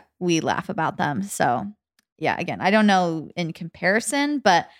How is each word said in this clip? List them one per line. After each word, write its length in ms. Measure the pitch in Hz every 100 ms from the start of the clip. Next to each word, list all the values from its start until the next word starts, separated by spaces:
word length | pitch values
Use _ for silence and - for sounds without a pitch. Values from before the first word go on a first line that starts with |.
| - _
we 200 | 175 165
laugh 280 | 127 85 -
about 280 | - 156 -
them. 240 | 147 165
So, 440 | 202 - 135 120 202 - _ _ _ _
yeah, 180 | 151 -
again, 220 | 165 107
I 100 | 175
don't 160 | 214 208
know 440 | 185 175 160 -
in 180 | 175 165
comparison, 840 | - 170 - 175 214 - 285 294 285
but 300 | 202 170 -